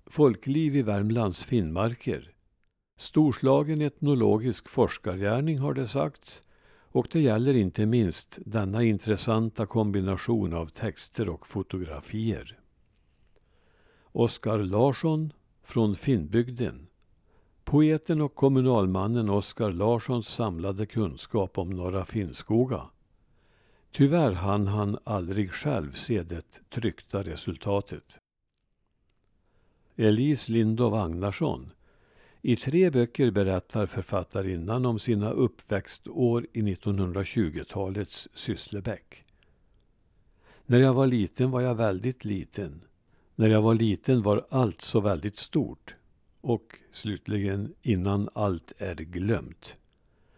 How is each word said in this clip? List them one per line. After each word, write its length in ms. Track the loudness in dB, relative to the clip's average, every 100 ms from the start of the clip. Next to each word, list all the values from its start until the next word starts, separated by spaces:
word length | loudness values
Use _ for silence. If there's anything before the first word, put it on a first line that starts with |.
| -12
Folkliv 680 | 2 4 4 -2 0 2 2
i 60 |
Värmlands 640 | 0 0 0 0 0 -2
finnmarker. 920 | -2 0 0 0 -2 -2 -6 -6 -8 _ _ _ _ _ _ _
Storslagen 800 | -4 2 2 4 4 4 2 0
etnologisk 880 | -2 -2 0 4 4 4 0 -4 -6
forskargärning 920 | 0 0 0 -6 -2 0 0 0 -2
har 160 | -2
det 120 | -4 -4
sagts, 560 | -2 -4 -4 -20 -20 _ _ _ _ _
och 160 | -2 0
det 80 | 2
gäller 340 | 4 4 2
inte 320 | 2 2 2 2
minst 520 | 4 2 0 -10 -16 -6
denna 360 | -2 -2 2
intressanta 840 | 2 2 0 -2 0 0 0 -4 -2
kombination 880 | 0 2 0 0 -2 0 0 0
av 120 | -4 -6
texter 640 | -6 -8 -8 -12 -6 -6
och 180 | -6 -8
fotografier. 1120 | -8 -6 -6 -8 -10 -8 -4 -2 -4 -8 -20 _ _ _ _ _ _ _ _ _ _ _ _ _ _
Oskar 540 | _ 0 2 2 -2 -2
Larsson, 720 | 0 2 2 2 -2 0 -2 -8 _ _
Från 340 | -6 0 0 0
Finnbygden. 920 | 0 0 2 0 0 -4 -8 -8 -18 _ _ _ _ _ _ _
Poeten 560 | 0 4 4 4 0 0
och 140 | 0
kommunalmannen 960 | 2 4 4 4 4 4 2 0 0 2
Oskar 420 | 0 -2 -4 -4
Larssons 560 | 0 0 0 0 -4 -4
samlade 580 | -6 -4 -4 -6 -4 -6
kunskap 720 | -2 -2 -4 -6 -2 -2 -4
om 120 | -6
Norra 340 | -4 -4 -4
Finnskoga. 880 | -4 -4 -6 -8 0 2 2 -2 -8 _ _ _ _ _ _ _ _ _ _
Tyvärr 420 | 2 4 4 2
hann 340 | 2 0 0 0
han 320 | 0 -2 -4
aldrig 460 | -4 -4 -2 -2 -4
själv 420 | -4 -4 -4 -4
se 300 | -10 -4 -4
det 380 | -2 -10 -12 -20 -12
tryckta 520 | -4 -4 -4 -8 -8
resultatet. 960 | -6 -8 -8 -8 -2 -2 -2 -12 _ -20 _ _ _ _ _ _ _ _ _ _ _ _ _ _ _ _ _ 2
Elise 560 | 4 4 2 0 0
Lindov 420 | 2 2 2 0
Agnarsson. 800 | 0 -2 -2 -4 -2 -4 -4 -10 -20 _ _ _ _ -20 _
I 140 | -2 0
tre 340 | 2 2 4
böcker 400 | 4 0 2 2
berättar 560 | 2 2 0 -2 -4 -4
författarinnan 1000 | -4 -4 -4 -4 -6 -4 -4 -4 -2 0
om 120 | -2
sina 320 | 0 0 0
uppväxtår 1160 | 0 0 -2 -6 -4 -4 -14 -12 0 2 0 -2
i 100 | -4
nittonhundratjugotalets 1700 | -2 -2 -2 -2 -2 -2 -4 0 -2 -2 -8 -6 -6 -6 -8 -10 -16
Sysslebäck. 920 | -14 -8 -8 -8 -8 -8 -10 _ -20 _ _ _ _ _ _ _ _ _ _ _ _ _ -16 2
När 120 | 6
jag 160 | 6
var 120 | 6 4
liten 440 | 2 0 0 0
var 100 | 0
jag 140 | -2
väldigt 500 | 0 0 0 -4 -6
liten. 600 | -6 -6 -6 -8 -10 -10 -20 _ _ _ _
När 140 | 2 4
jag 140 | 6
var 120 | 6
liten 480 | 4 4 0 2 2
var 240 | 4 2 2
allt 300 | 0 0 -2
så 200 | -2 0
väldigt 360 | 2 0 -4 -8
stort. 580 | -6 -4 -4 -8 -18 -20 _ _ _ _
Och 380 | -2 -2 _ -20 _
slutligen, 840 | -12 -6 -6 -4 -2 0 -2 -4 -6
Innan 460 | -2 0 2 0 -2
allt 380 | -2 -2 -2 -8 -12
är 160 | -10
glömt. 800 | -8 -8 -6 -2 -2 -4 -16 -20 -20 _ _ _ _ _